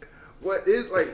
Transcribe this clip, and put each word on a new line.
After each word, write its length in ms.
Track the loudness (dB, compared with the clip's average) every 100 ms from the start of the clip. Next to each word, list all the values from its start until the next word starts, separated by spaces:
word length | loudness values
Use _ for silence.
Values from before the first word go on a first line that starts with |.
| -20 -20 -20 -10
"What 260 | -4 0 2
is, 220 | 2 2
like, 160 | 0 0